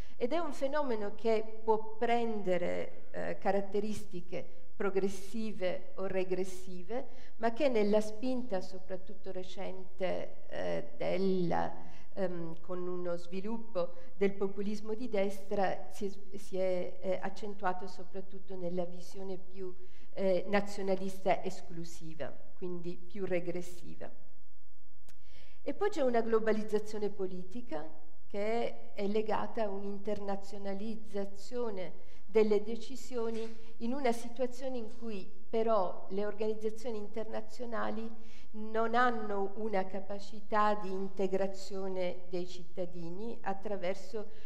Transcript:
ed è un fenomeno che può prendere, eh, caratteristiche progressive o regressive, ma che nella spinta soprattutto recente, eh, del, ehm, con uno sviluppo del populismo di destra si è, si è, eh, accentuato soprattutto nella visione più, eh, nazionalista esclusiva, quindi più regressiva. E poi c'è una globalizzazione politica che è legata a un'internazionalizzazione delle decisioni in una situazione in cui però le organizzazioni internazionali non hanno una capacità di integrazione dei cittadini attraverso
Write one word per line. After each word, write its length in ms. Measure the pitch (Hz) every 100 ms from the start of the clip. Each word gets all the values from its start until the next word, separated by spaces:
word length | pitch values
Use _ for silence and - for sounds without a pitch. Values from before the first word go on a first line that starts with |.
| - -
ed 180 | 240
è 40 | 320
un 160 | 320
fenomeno 600 | 247 269 294 277 220 208 202
che 460 | 226 220 220 -
può 320 | 220 214 214 -
prendere, 1080 | 233 233 233 214 185 180 175 180 - - -
eh, 260 | 175 170 170
caratteristiche 1200 | 196 202 202 202 214 208 - 180 - 170 - - - -
progressive 1160 | 196 196 190 196 - 226 220 - 185 - - -
o 100 | 196
regressive, 1000 | 190 180 180 185 - - 180 175 240 285 - - -
ma 160 | 226
che 160 | 233 294
nella 320 | 233 214 214
spinta 600 | 208 - 254 254 240 185
soprattutto 720 | 185 185 - 185 - 196 196
recente, 1120 | 185 185 - 185 185 180 - 180 - - - -
eh, 440 | - 180 170 165 156
del, 720 | 160 180 196 185 170 170 85 170 - - -
ehm, 460 | - 185 175 165 165
con 260 | - 180 180
uno 280 | 180 175 175
sviluppo 800 | 175 190 202 226 226 180 175 - - -
del 160 | 196
populismo 640 | 196 196 196 202 214 214 220
di 120 | 254
destra 800 | 202 196 196 - 202 185 151 -
si 140 | - 202
è, 320 | 196 - 196
si 200 | - 185
è, 400 | 190 180 180 -
eh, 200 | 190 185
accentuato 680 | 190 196 208 202 185 185 190
soprattutto 680 | - 185 190 190 190 - 190
nella 300 | 175 180 175
visione 520 | 180 - 196 190 185
più, 360 | - 196 185 180 - - -
eh, 320 | - 196 180 -
nazionalista 960 | 202 202 - 190 190 196 - 196 170
esclusiva, 920 | 185 180 - 170 165 - 160 160 135 - - -
quindi 420 | 185 175 170 180
più 280 | - 214 185
regressiva. 880 | 180 170 175 175 - - - - - - - - - - - - - - - - - - -
E 120 | - -
poi 160 | 403
c'è 100 | 320
una 200 | 262 233
globalizzazione 880 | 226 226 208 214 208 208 208 214 202
politica 800 | - 190 180 - 247 - 151 - - - - -
che 680 | 208 208 233 233 - -
è 120 | - 202
legata 560 | 214 208 196 - -
a 60 | 208
un'internazionalizzazione 2500 | 202 202 202 202 208 202 196 - 208 196 196 220 226 220 202 196 196 - 247 240 190 165 - - - -
delle 380 | 220 214 202
decisioni 920 | 202 226 - 262 - 247 226 226 226 - - -
in 160 | 233
una 180 | 277 254
situazione 640 | 233 240 240 254 247 269 254
in 200 | 220 -
cui 340 | 233 202 180 - -
però 580 | 226 226 220 175 - -
le 160 | 196 208
organizzazioni 720 | 208 214 214 220 220 262 214
internazionali 1120 | 202 226 220 220 220 - 240 220 214 214 226 226 - - -
non 440 | 220 220 220 226 233
hanno 580 | 247 226 214 202 196 226
una 280 | 214 196 190
capacità 880 | 196 196 202 - 214 - 214 214 208
di 140 | 185
integrazione 1300 | 190 196 196 190 190 196 190 - 190 196 185 180 175 -
dei 180 | 180 180
cittadini 920 | - 165 - 175 170 170 185 226 226
attraverso 880 | 202 196 208 196 170 196 - 214 208 -